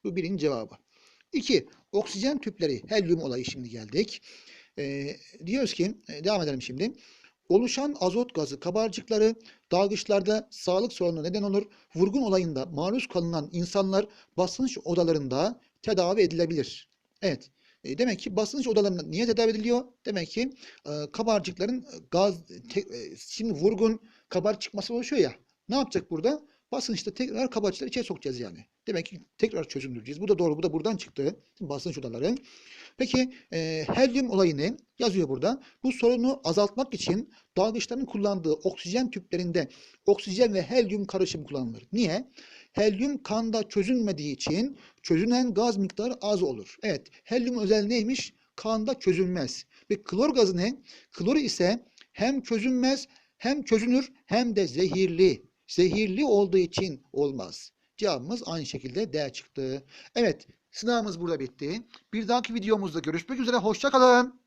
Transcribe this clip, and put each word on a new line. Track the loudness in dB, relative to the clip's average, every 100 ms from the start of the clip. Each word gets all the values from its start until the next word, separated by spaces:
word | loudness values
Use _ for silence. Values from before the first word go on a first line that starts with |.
Bu | -4 -4
birinci | -2 0
cevabı. | 0 -2 -6 -14 _ _ _ _ _
İki, | -4 2 2 2 _ _
oksijen | -2 -2 -2 -2 -2
tüpleri, | -6 -4 -2 -2 -2
helyum | 0 2 0
olayı | 0 -4 -6
şimdi | -8 -10
geldik. | -12 -4 -2 -2 -6 -18 -20 -20 -20 _ -8
Ee, | -6 -6 -8 -10 -18 -14 -4
diyoruz | -2 -2
ki, | 0 -2 -2 -12
e, | -4
devam | 0 0
edelim | 0 -4
şimdi. | -6 -4 -4 -6 -20 -20 -20 _ _
Oluşan | 4 4 -2 -4 0
azot | 0 0 -2 -4
gazı | -4 -4
kabarcıkları | -4 -2 -2 -4 -2 4 4 2 -12 -20 _
dalgıçlarda | 2 2 0 2 2 2 -2 -2
sağlık | -6 0 0 0
sorununa | 0 -2 0
neden | -4 -2
olur. | 0 0 -2 _ _ 0
Vurgun | 2 2
olayında | 2 2 2 -4 -4
maruz | -2 0 -2 -2
kalınan | -2 -2 -4 -4
insanlar | -6 -2 0 2 0 0 -10 _ -2
basınç | -2 0 -4 -2
odalarında | -2 2 4 2 0 0 0 -2 _ _
tedavi | 0 2 2 4
edilebilir. | 2 2 0 0 -4 -8 -20 _ _ _
Evet. | -2 -2 -10 _ _ _
E, | -10 -2
demek | 0 0
ki | -4 -2
basınç | -2 -2 0
odalarında | 2 2 0
niye | -4 -2 0
tedavi | 4 2
ediliyor? | 2 0 0 -2 _ -6
Demek | -4 -4
ki, | -4 -4 -6 -20 -18 -10
e, | -8 -8
kabarcıkların, | -4 0 0 0 -4 -4 -4
e, | -8 -18 -2
gaz, | 2 2 0 -12 -20 -6
te-, | -6
e, | -6 -12 -12 -14
şimdi | -14 -6 -4
vurgun | 2 2 4 2 0 -8 _ _
kabarcık | 0 0 -2
çıkması | -6 -8 -6
oluşuyor | -6 -2 2
ya. | 2 0 _ _ -4
Ne | -2
yapacak | 0 -4 -4
burada? | 0 0 0 -8 _ _
Basınçta | -6 -4 -4 -6
tekrar | -6 -6 -2 -2
kabarcıkları | 0 -2 -4 -6
içeri | -6
sokacağız | -6 -8 -8 -8
yani. | -10 -12 -20 _ -6
Demek | -6 -6
ki | -14 -20 0
tekrar | 0 0
çözündüreceğiz. | -6 -8 -8 -10 -10 -8
Bu | 0
da | 2
doğru. | 2 2
Bu |
da | 0
buradan | 0 -2 -4
çıktı. | -8 -4 -4 -4 _ _
Basınç | -8 -6 -6 -8
odaları. | -8 -4 -2 -2 -8 -20 -20 -20 -20 -6
Peki, | 0 2 0 -4 _
e, | -4 -4 -4 -2
helyum | 2 4 4 0
olayı | 4 4 4
ne? | -2 -4 _ _
Yazıyor | 0 2 0
burada. | 0 0 -2 -8 _
Bu | -6
sorunu | 2 4 4 2 0
azaltmak | 0 2 2 0 -6
için | -4 -2 -2 -4 _ _ 0
dalgıçların | 2 0 -4 -4 -4
kullandığı | -2 0 0 0
oksijen | 0 -2 -4 -4 -2 -2
tüplerinde | -4 -6 -4 -2 -2 -2 -10 -20 _ 2
oksijen | 2 0 2 2
ve | 2
helyum | 2 2 2 -2 -4
karışımı | 0 -2 -2
kullanılır. | -6 -6 -6 -8 -6
Niye? | 0 0 0 -4 -20 -20 -20 -10
Helyum | 2 2 2 -2 -2
kanda | -2 -2 0 -2 0
çözünmediği | -2 2 2 0 -2 -4 -4
için | -2 0 0 -4 -20 _
çözünen | 0 2 4 2 2
gaz | 2 0 0
miktarı | -2 -2 -6 -4
az | -2 0
olur. | 0 -2 -10 -8
Evet, | -4 -4 -8 _
helyum | -2 0 0 0
özelliği | 2 2 4
neymiş? | 0 0 -2 -6 _ _ -8
Kanda | -2 -2 -2 0
çözünmez. | 2 2 2 0 -4 -8 -14 _ _
Ve | -4
klor | -2 2 2
gazı | 6 4 4
ne? | 0 -2 -12 -20 _
Klor | -4 0 2
ise | 0 2 2 2 -6 _ -20
hem | -2 0 0
çözünmez, | -2 -2 0 2 2 0 -6 _ _ _
hem | -2 -2
çözünür, | 2 2 4 2 0 _ _
hem | 0 2 0
de | 0
zehirli. | 0 0 2 2 6 4 4 -6 _ -4
Zehirli | 2 4 4 0 2 4
olduğu | 4 6 4
için | 2 0 -4 -6 _
olmaz. | 0 0 -2 -10 -14 -18 _ _ -2
Cevabımız | -2 -2 -4 -8 -6
aynı | -6 -6
şekilde | -8 -6 -6 -4
D | -4 -4
çıktı. | -8 -14 -8 -6 -6 -12 -20 -6 0
Evet, | 2 0 -10 _ _
sınavımız | -6 -2 0 -2 -6
burada | -4 -4
bitti. | -6 -8 -8 -8 -10 -20 _
Bir | -6 0
dahaki | 0 0
videomuzda | -6 0 0 0 -4
görüşmek | -4 -6 -6 -4
üzere. | 0 0
Hoşça | 0 0 2
kalın. | 6 8 8 6 -4